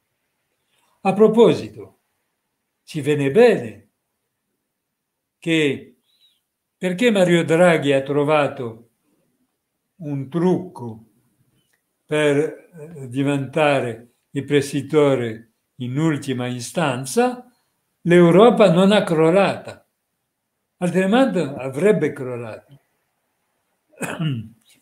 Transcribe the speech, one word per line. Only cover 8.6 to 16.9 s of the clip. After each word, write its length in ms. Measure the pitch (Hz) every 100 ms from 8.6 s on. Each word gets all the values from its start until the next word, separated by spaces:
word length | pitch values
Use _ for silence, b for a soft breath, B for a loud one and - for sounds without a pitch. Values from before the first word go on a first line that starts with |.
| 117 110 _ _ _ _ _ _ _ _ _ _ _ -
un 320 | 147 139 135
trucco 760 | 170 180 180 - - 120 - - _ _ _ _ _ _ _ _ _ -
per, 320 | 151 147 143
eh, 680 | - - - 165 156 160 131
diventare 1080 | 131 139 143 127 160 147 135 123 113 - _ _
il 120 | 143
prestitore 1080 | 139 147 139 143 135 156 143 127 117 110 - _ _ -
in 220 | 123 135
ultima 500 | 160 139 135 123 123
istanza, 1040 | 123 120 - 147